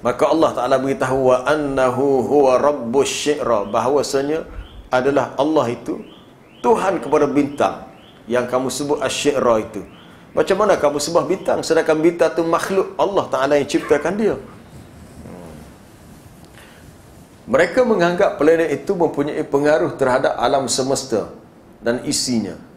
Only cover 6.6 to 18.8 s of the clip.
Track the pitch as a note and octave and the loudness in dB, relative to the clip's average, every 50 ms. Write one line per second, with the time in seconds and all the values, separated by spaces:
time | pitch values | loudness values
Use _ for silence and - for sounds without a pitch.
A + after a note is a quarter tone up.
6.6 | - A#3+ A3+ - F3+ F#3+ F#3 D#3 - C#3+ D3 D3+ D3 C3+ B2+ C#3+ C#3 - - - | 0 2 2 2 2 -2 -2 -2 -2 0 2 2 2 2 2 0 0 0 0 0
7.6 | A2 F#2+ - - - - - - - - - - - - A#2 B2 A#2+ G#2 B2+ B2+ | 0 -2 -2 -4 -14 -18 -20 -20 -20 -20 -20 -20 -10 -2 -2 -2 -2 0 -2 -2
8.6 | C3+ C3 A#2+ - D3 C#3+ D3 C#3+ C3 C3 - - - C#3+ C#3 C3 B2 B2 A#2 A2 | -2 -2 -6 -6 -4 -2 -2 -2 -2 -4 -4 0 0 0 0 2 2 2 2 2
9.6 | G#2+ G#2+ - G2+ F2+ - - - - - - - - - - D3+ D#3 D#3 F#3+ F#3+ | 0 -4 -10 -12 -12 -12 -18 -20 -20 -20 -20 -20 -20 -8 -2 -2 0 0 2 0
10.6 | G#3+ G#3 F3+ - D3 C#3+ D3 C#3+ C#3+ - E3+ E3 D3+ D3 F3+ F#3+ - - A#3+ F3 | 4 2 2 2 2 0 0 0 -4 0 0 0 0 0 -4 -4 -2 -2 -2 -2
11.6 | D3+ - D#3+ D#3+ D#3 - D#3 D#3 D#3 E3+ E3+ F3 E3+ D#3+ - - E3 E3 E3 D#3+ | 0 0 0 0 2 2 0 4 4 2 2 4 0 0 2 0 0 0 0 -2
12.6 | - - F#3+ F#3+ F3+ - - - D3 F#3 G3+ F3+ C#3+ - - C3 C3 C#3 D3 C#3+ | 0 0 0 0 0 -2 -2 -2 -2 0 0 -2 -2 -2 -2 -2 0 2 2 2
13.6 | C#3 - - E3 D#3+ - D3+ C#3+ - D#3+ F#3 G#3 A3+ F#3 D3 - - - - - | 2 0 -2 -2 0 2 0 0 2 -2 -2 0 0 0 0 -2 -8 -16 -20 -20
14.6 | - - - - - - - - - - - - - F2+ F2+ F2+ F2 E2 D#2+ D2+ | -20 -20 -20 -20 -20 -20 -20 -20 -20 -20 -20 -20 -18 -18 -16 -16 -16 -18 -18 -18
15.6 | - - - - - - - - - - - - - - - - - - - - | -20 -20 -20 -20 -20 -20 -20 -20 -20 -20 -20 -20 -20 -20 -20 -20 -20 -20 -20 -20
16.6 | - - - - - - - - - - - - - - - - - - A2 C3+ | -20 -20 -20 -20 -20 -20 -20 -20 -20 -20 -20 -20 -20 -20 -20 -20 -8 0 2 2
17.6 | E3+ - - C4 B3 A#3 A3 G3 E3+ E3+ F3 F3+ G3+ D#3 - - C#3+ D3+ E3 D#3+ | 2 2 4 2 2 2 4 2 2 2 2 2 0 0 0 2 4 4 4 4
18.6 | E3 D#3 C#3+ C#3 | 2 0 -2 -4